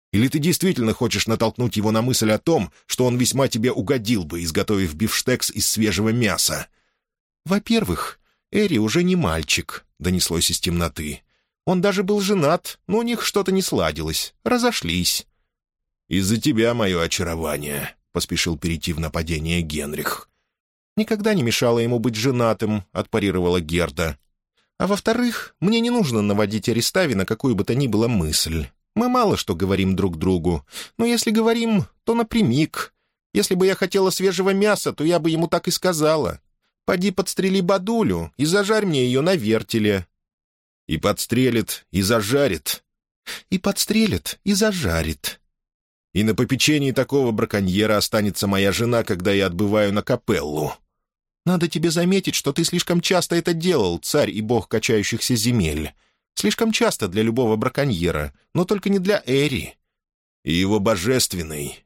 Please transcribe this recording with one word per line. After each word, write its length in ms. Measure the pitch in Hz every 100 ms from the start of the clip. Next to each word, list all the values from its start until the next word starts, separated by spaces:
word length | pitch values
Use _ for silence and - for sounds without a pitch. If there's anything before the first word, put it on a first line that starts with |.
| _
Или 160 | 98 131
ты 100 | 151
действительно 560 | 156 151 190 135 113
хочешь 320 | - 117 98 110
натолкнуть 500 | 110 113 - 123 110
его 140 | 104
на 100 | 110
мысль 300 | 123 127 107
о 80 | 170
том, 320 | - 160 95 - -
что 180 | - 127
он 120 | 123
весьма 300 | 120 135 131
тебе 240 | 120 120
угодил 520 | 131 101 135 104 117
бы, 200 | 78 85
изготовив 500 | 85 78 98 101 92
бифштекс 560 | 78 107 - - 123 -
из 180 | 101 -
свежего 420 | - 107 90 110
мяса?" 580 | 117 110 78 - 76 - _ _ _ _ _ _ _
"Во-первых, 760 | 156 202 - 226 175 80 - - _ _ _
Эри 260 | 202 208 123
уже 240 | 107 151
не 140 | 180 185
мальчик", — 680 | 113 80 80 - - - - _
донеслось 520 | 87 92 - 85 -
из 100 | 85
темноты. 600 | - 85 82 - 76 69 _ _ _ _
"Он 160 | - 180
даже 220 | 202 196
был 180 | 196 208
женат, 580 | 196 202 143 175 - - -
но 120 | 214
у 40 |
них 220 | 233 233
что-то 260 | - 208 190
не 120 | 190
сладилось, 720 | 180 127 80 78 78 80 - -
разошлись". 840 | 226 247 240 220 - 92 - - - _ _ _ _ _ _ _ _
"Из-за 300 | 92 95 113
тебя 360 | 147 113 113
мое 260 | 120 101 87
очарование", — 960 | 82 - 85 82 78 73 73 71 69 - _
поспешил 460 | 87 - 85 90 78
перейти 340 | 85 82 -
в 80 | 78
нападение 640 | 80 85 80 80 80 87
Генрих. 640 | 80 76 73 76 - - - _ _ _ _ _ _ -
"Никогда 360 | 220 220 214
не 100 | 202
мешало 360 | 117 - 120 117
ему 200 | 117 123
быть 160 | 120
женатым", — 720 | 110 127 123 117 107 110 107 -
отпарировала 680 | 87 - - 98 90 87 90
Герда. 580 | 78 85 82 76 82 67 _ _ _ _ _ -
"А 80 | 180
во-вторых, 720 | 202 - 226 247 220 - -
мне 220 | 180 233
не 80 | 233
нужно 320 | 240 160 113
наводить 480 | 104 101 104 107 107
Аристави 460 | 113 - 190 175
на 100 | 98
какую 300 | 95 113 135
бы 100 | 101
то 100 | 98
ни 120 | 117 139
было 220 | 107 117
мысль. 580 | 110 78 76 82 82 69 - _
Мы 140 | 208 247
мало 300 | 254 214 117
что 160 | -
говорим 420 | 85 95 95 95 92
друг 220 | 98 80
другу, 480 | 90 92 82 82 - - - -
но 80 | 233
если 240 | 233 -
говорим, 560 | 220 226 233 226 214 - _
то 100 | -
напрямик. 800 | 226 226 233 175 127 156 - - _ _ _ _
Если 220 | 202 202
бы 100 | 180
я 100 | 190
хотела 360 | 185 185 196 190
свежего 400 | 180 190 180 190
мяса, 420 | 196 208 196 147
то 120 | -
я 140 | 151 175
бы 120 | 160
ему 180 | 160 170
так 180 | 170 -
и 20 |
сказала. 720 | - 185 165 151 156 107 - _ _ _ _
Поди 280 | - 190 196
подстрели 480 | 190 - - 185 190
Бадулю 720 | 175 196 185 233 151 87 82 -
и 80 |
зажарь 420 | 151 202 202 220 202
мне 200 | 147 123
ее 160 | 127
на 120 | 160
вертеле". 720 | 190 107 110 - 113 104 98 90 _ _ _ _ _ _ _ -
"И 100 | 78
подстрелит, 880 | 101 101 - 117 131 113 98 - -
и 120 | 92
зажарит". 800 | 98 117 101 139 135 82 - - _ _ _ _ - - -
"И 80 | 185
подстрелит, 800 | 202 196 - 220 220 95 - -
и 100 | 190
зажарит". 880 | 202 220 185 110 82 78 78 - - _ _ _ _ _ _ _
"И 120 | 180
на 100 | 220
попечении 560 | 196 127 131 - 151 139
такого 400 | 123 123 143 123
браконьера 640 | 107 110 104 95 92 107 104
останется 500 | - 110 104 - 104
моя 240 | 98 98
жена, 320 | 87 117 120
когда 280 | 113 92 92
я 140 | 98 95
отбываю 460 | 85 104 107 104
на 100 | 101
капеллу". 720 | - 127 - 92 73 76 76 - _ _ _ _ _ _ -
"Надо 220 | 180 165
тебе 220 | 165 170
заметить, 440 | 160 175 196 -
что 180 | - -
ты 120 | 143
слишком 360 | 160 175 - 175
часто 360 | - 180 - 170
это 180 | 170
делал, 440 | 170 175 160 95 85
царь 320 | - 147 107
и 100 | 98
бог 280 | 107 120 -
качающихся 640 | 110 - 110 98 113 -
земель. 580 | 123 113 120 80 76 76 - _ _ _
Слишком 380 | - 208 - 226
часто 360 | 220 220 - 98
для 140 | 98
любого 340 | 113 113 120 110
браконьера, 800 | 120 - 143 90 85 76 73 - _
но 100 | 147
только 260 | 180 208 196
не 80 | 196
для 240 | 185 208 -
Эри". 500 | 135 147 117 - - _ _ _ _ _ _
"И 80 | 67
его 280 | 82 95 107
божественной, 1040 | 101 104 98 127 - 90 78 76 71 -